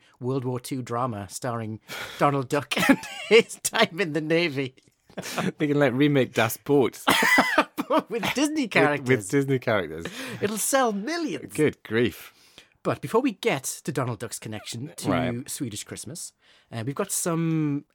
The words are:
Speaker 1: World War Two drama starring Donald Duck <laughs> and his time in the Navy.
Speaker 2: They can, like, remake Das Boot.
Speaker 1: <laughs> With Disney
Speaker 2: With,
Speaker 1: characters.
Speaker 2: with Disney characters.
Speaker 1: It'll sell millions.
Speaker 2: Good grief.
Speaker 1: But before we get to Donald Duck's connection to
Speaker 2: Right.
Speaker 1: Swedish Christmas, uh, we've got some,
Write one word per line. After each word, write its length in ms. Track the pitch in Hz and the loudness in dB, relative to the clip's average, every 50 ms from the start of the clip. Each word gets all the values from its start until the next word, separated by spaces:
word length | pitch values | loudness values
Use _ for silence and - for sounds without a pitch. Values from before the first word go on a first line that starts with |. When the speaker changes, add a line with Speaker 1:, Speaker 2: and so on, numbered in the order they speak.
| _ _ _ _ | _ _ _ _
Speaker 1:
World 240 | 120 123 135 139 120 | -6 -4 -2 -2 -2
War 160 | 127 127 120 | -4 -4 -6
Two 200 | - - 139 131 123 | -6 -6 -8 -8 -6
drama 440 | 120 120 120 127 127 110 101 101 87 | -6 -4 -4 -2 -4 -4 -6 -10 -10
starring 520 | - - - 127 117 117 113 107 110 104 - - - - - - - - | -10 -8 -6 -4 -4 -4 -6 -6 -8 -10 -12 -14 -12 -12 -12 -12 -2 2
Donald 300 | 165 147 143 139 131 123 | 2 4 4 2 0 0
Duck 260 | - 143 131 - - 220 | -2 -2 -2 -2 -2 2
<laughs> 100 | - - | 4 6
and 100 | 277 - - - - - - - | 4 4 2 -4 -12 -14 2 6
his 280 | 202 233 - - - | 6 6 6 4 -2
time 440 | - - - - 214 226 - 170 170 | -8 -8 -4 2 2 2 2 2 0
in 120 | 202 160 143 | -2 -2 0
the 80 | 160 | -2
Navy. 540 | 151 156 165 165 175 165 135 135 139 127 - _ _ _ _ _ _ - - - - - - - 170 185 - - | 0 2 2 2 2 2 0 -2 -4 -6 -8 _ _ _ _ _ _ -16 -14 -12 -10 -6 -6 -4 -2 -4 -2 0
Speaker 2:
They 80 | 160 | 0
can, 120 | 143 143 143 | 2 4 4
like, 120 | 147 127 113 | 4 4 4
remake 400 | 131 147 147 147 139 123 107 - | 4 4 4 6 4 2 2 2
Das 220 | - 113 113 - | 2 2 2 0
Boot. 440 | - _ - 143 143 123 - - - - - - - - - - - - 1017 | -4 _ 2 4 4 4 4 2 0 2 2 4 4 4 6 6 4 4 4
Speaker 1:
<laughs> 580 | 1017 719 - - _ - - - 285 311 - - | 4 2 2 0 _ -8 -4 0 0 0 0 0
With 240 | 208 233 190 - - | -4 -4 -2 -2 0
Disney 280 | 254 302 294 311 311 262 | 2 0 0 0 -2 -4
Speaker 2:
With, 80 | 190 | 0
Speaker 1:
characters. 380 | - 185 156 147 147 143 135 120 | 2 2 4 4 2 0 0 0
Speaker 2:
with 200 | 131 120 101 - | 0 0 0 0
Disney 280 | 147 143 139 135 139 127 | 0 0 2 2 0 0
characters. 480 | - 127 113 101 87 76 78 80 85 180 - - - 254 - - | 0 2 0 0 0 -2 -6 -8 -10 -10 -10 -10 -10 -10 -6 -4
Speaker 1:
It'll 160 | - 202 220 | -4 -4 -2
sell 360 | 202 - - - 269 262 226 202 | -4 -2 0 2 2 2 2 0
millions. 600 | 196 202 277 330 349 330 262 170 127 - - - | -2 -4 -4 -4 -4 -4 -4 -4 -6 -8 -6 -2
Speaker 2:
Good 300 | - 151 123 92 - - | 2 2 2 0 -2 -6
grief. 500 | - 110 113 123 101 - - - - - _ _ _ _ - - _ _ _ - | -2 0 2 2 2 0 -4 -12 -20 -20 _ _ _ _ -20 -20 _ _ _ -6
Speaker 1:
But 160 | 170 123 - | -4 -4 -4
before 200 | - 135 - 226 | -4 0 0 2
we 120 | 269 277 196 | 2 2 -2
get 320 | - - 226 175 139 - - - - - | -2 -2 -2 -2 -2 -2 -6 -10 -8 -8
to 60 | - 135 | -6 -4
Donald 280 | 151 131 120 117 - | -2 -2 -2 -4 -6
Duck's 180 | - 110 - - | -8 -10 -10 -10
connection 540 | - 117 107 107 - - - 117 127 - - - | -10 -10 -10 -10 -10 -10 -10 -10 -10 -10 -12 -6
to 120 | - - | -4 -2
Speaker 2:
Right. 400 | 92 82 80 87 120 120 - - | 0 0 0 -2 -4 -6 -8 -8
Speaker 1:
Swedish 320 | - - 147 120 101 101 - | -8 -8 -6 -8 -8 -10 -12
Christmas, 500 | - 104 92 - - - - - - - _ _ _ _ _ _ _ 117 | -12 -12 -12 -12 -12 -12 -12 -14 -16 -16 _ _ _ _ _ _ _ -8
uh, 120 | 117 110 | -6 -6
we've 80 | 131 143 | -4 -4
got 160 | - 202 - | -4 -4 -4
some, 760 | - - - 180 165 165 165 165 160 160 156 147 143 143 - _ _ | -4 -4 -2 -2 0 0 0 2 2 2 0 0 -2 -2 -6 _ _